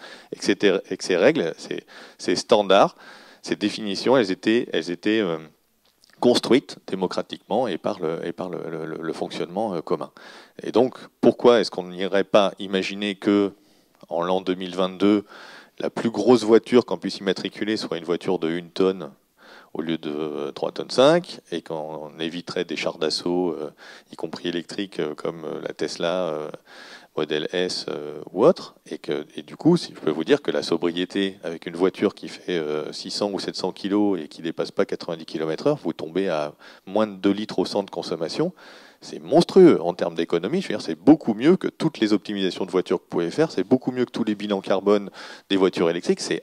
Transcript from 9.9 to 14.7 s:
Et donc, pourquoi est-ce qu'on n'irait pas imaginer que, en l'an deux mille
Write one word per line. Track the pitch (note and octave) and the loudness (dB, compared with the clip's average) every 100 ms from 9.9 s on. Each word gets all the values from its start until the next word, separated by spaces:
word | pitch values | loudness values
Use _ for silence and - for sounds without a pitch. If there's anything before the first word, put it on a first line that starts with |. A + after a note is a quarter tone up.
| D#2+ - - - - - - | -4 -6 -14 -20 -20 -20 -12
Et | - | 0
donc, | G#2+ B2+ - - _ | 2 2 0 -18 _
pourquoi | A#2+ - B2 A#2+ | 2 6 6 6
est-ce | F2+ | 4
qu'on | - F2+ | -4 -10
n'irait | F2+ F#2+ G2 | -6 0 0
pas | F#2 A2 F#2+ - | 4 4 4 0
imaginer | F#2+ F#2+ F#2+ G2 G#2 F#2+ | -4 -2 -2 -4 -6 -2
que, | G#2+ G2+ G2 - _ _ _ _ - | 2 4 2 -4 _ _ _ _ -8
en | E2 | -4
l'an | F2 F#2 | 0 0
deux | F#2+ | -2
mille | F#2 F#2 | -4 -4